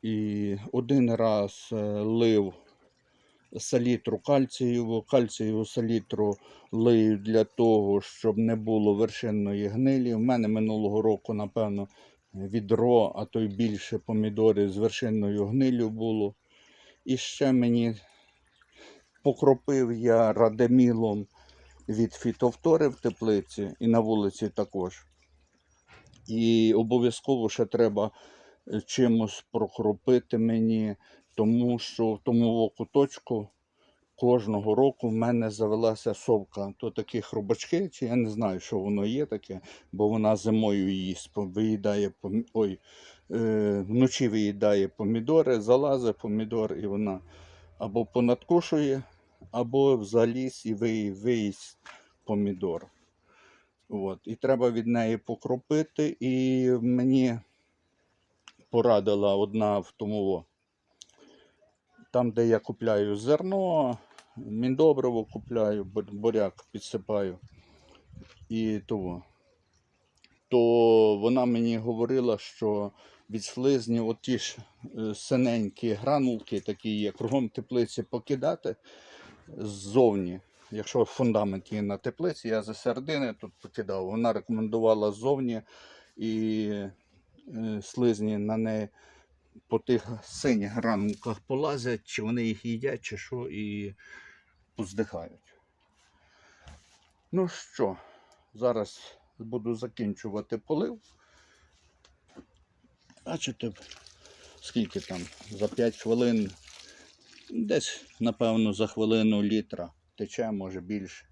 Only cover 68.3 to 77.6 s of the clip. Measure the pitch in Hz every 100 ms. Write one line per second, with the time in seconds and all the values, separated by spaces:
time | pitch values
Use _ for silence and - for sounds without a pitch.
68.3 | - - 110 110 107 - 110 90 87 -
69.3 | _ _ _ _ _ _ _ _ _ _
70.3 | _ _ 123 117 117 117 113 110 104 110
71.3 | 127 123 117 117 113 113 113 117 131 123
72.3 | 104 - - 110 104 101 _ - _ _
73.3 | 107 - - 131 135 113 117 113 113 -
74.3 | 123 - - 113 _ - - 110 104 -
75.3 | 131 127 117 104 - 120 101 135 147 131
76.3 | 113 - 104 - 101 110 107 104 - 117
77.3 | 135 117 -